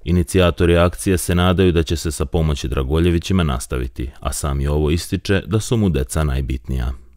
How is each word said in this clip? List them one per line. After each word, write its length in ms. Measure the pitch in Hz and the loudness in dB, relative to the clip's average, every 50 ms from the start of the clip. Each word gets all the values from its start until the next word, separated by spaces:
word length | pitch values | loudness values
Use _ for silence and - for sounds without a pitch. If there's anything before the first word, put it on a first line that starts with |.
| - | -4
Inicijatori 760 | - 87 90 85 - - 92 87 87 - - 87 87 87 | 0 0 0 2 2 2 2 2 2 2 2 4 4 4
akcije 400 | 85 87 87 - - - 101 92 | 4 4 2 0 -2 -2 0 0
se 180 | 87 - - 87 | 0 0 0 0
nadaju 360 | 87 87 92 90 90 95 90 | 2 2 2 2 4 4 4
da 120 | 78 85 80 | 4 2 0
će 120 | - 82 | 0 -2
se 160 | 76 - 82 | -4 -4 -4
sa 140 | - - 76 | -4 -4 -4
pomoći 420 | - - 82 80 76 73 - - | -2 0 0 0 0 0 -2 -4
Dragoljevićima 760 | 65 65 69 67 64 78 82 85 87 85 85 - - 95 92 82 | -4 -4 -2 -2 0 0 2 2 2 2 0 0 0 0 0 0
nastaviti, 640 | 73 62 - - - 69 64 62 62 - - 62 65 - - | 0 -2 -4 -6 -6 -6 -6 -6 -6 -8 -8 -10 -10 -10 -8
a 140 | - - - | -8 -6 -6
sam 280 | - - 71 69 69 | -4 -4 -4 -2 -2
Jovo 280 | 67 73 73 76 76 73 | -2 0 0 0 2 2
ističe 520 | 82 85 - - 98 90 - - 98 92 - | 0 0 -2 -2 -4 -4 0 0 0 0 0
da 140 | - 98 110 | 0 -2 -2
su 180 | - - 127 | 0 0 0
mu 120 | 113 104 95 | 2 2 2
deca 340 | 71 67 64 - - 82 76 | 2 0 -2 -2 -2 -2 0
najbitnija. 680 | 71 65 67 67 64 65 64 - - 65 64 58 58 64 - - - - | 0 0 -2 -2 -4 -4 -6 -6 -6 -4 -4 -4 -4 -6 -8 -12 -20 -16